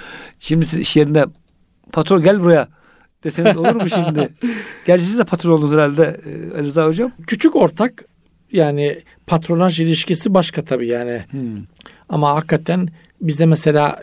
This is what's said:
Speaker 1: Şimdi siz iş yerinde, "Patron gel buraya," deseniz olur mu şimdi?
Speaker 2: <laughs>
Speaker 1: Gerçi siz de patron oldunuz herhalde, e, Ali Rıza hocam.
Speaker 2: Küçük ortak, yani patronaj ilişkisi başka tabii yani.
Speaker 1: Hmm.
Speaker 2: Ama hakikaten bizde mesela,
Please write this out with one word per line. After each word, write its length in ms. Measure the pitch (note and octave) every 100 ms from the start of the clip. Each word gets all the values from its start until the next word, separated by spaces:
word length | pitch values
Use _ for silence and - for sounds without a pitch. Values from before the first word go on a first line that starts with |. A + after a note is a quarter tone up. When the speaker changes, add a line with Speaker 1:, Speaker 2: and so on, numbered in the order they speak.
| - - - _
Speaker 1:
Şimdi 260 | - E3 D#3+
siz 140 | E3
iş 160 | - D3+
yerinde, 280 | D3 D3+ C3+ - _ _ _ _ _
"Patron 300 | - - F#3+
gel 160 | E3 G#3
buraya," 260 | E3+ D#3 A#2 _ _ _ _ _
deseniz 340 | D#3 E3 G3+ E3
olur 180 | G3+ A#3
mu 140 | F3+
şimdi? 400 | F#3+ E3 D3 C#3+ - A#3+ G#3+
Speaker 2:
<laughs> 280 | - - -
Speaker 1:
Gerçi 200 | F3+ F3+
siz 120 | A#3
de 60 |
patron 280 | F#3 E3 E3+
oldunuz 220 | D#3+ D3
herhalde, 480 | D3+ C#3+ D3 D3+ - D3+
e, 280 | D3+ E3 -
Ali 80 | D3
Rıza 200 | D#3 D#3
hocam. 260 | E3 B3 - -
Speaker 2:
Küçük 280 | - D#4+ -
ortak, 500 | E3+ - A#3+ - _ _ _ _ _
yani 480 | F#3 D3 C#3+ D3 D3 _ _ -
patronaj 520 | E3 D#3+ E3+ F#3 E3
ilişkisi 540 | E3 D#3+ - E3 G#3+
başka 300 | F#3 D#3+ D#3 D3+
tabii 220 | C3 A#2+
yani. 340 | A#2+ A#2+ A#2 -
Speaker 1:
Hmm. 100 | C#3 A#2+ G#2 G2+ _ - - -
Speaker 2:
Ama 260 | D#3 D3 D3+
hakikaten 520 | D#3+ D#3+ D#3+ F3+ F3 - _ _
bizde 240 | D#3+ D3+ E3
mesela, 560 | D#3 D#3+ D3 D3 -